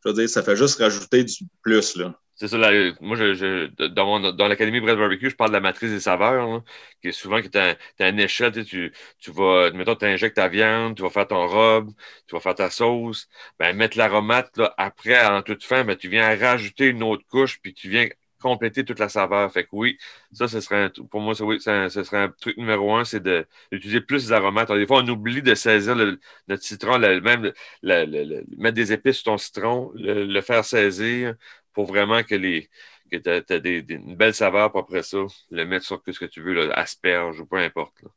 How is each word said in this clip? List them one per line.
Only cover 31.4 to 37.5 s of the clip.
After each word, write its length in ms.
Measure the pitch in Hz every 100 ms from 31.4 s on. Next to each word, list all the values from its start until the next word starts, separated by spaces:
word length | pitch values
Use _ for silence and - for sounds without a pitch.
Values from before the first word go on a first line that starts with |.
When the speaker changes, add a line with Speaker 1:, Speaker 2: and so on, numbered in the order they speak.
| - - _
Speaker 2:
pour 120 | - 98
vraiment 380 | 98 101 113
que 100 | 110
les, 380 | 104 95 82 - _ - _ _
que 60 | 85
t'as, 220 | 87 87
t'as 180 | - 87
des, 240 | 87 87
des, 120 | 71 82
une 200 | 60 87
belle 180 | 110
saveur, 380 | 107 101 98 107
puis 80 | 95
après 220 | - 90
ça, 140 | - 98 98 - _
le 120 | 85
mettre 220 | 82 92 -
sur 160 | 95
que 100 | -
ce 80 | 87
que 60 | 85
tu 160 | -
veux, 120 | 82
là, 200 | 85 78
asperge 680 | - 85 - 90 87 85 80
ou 60 |
peu 120 | 80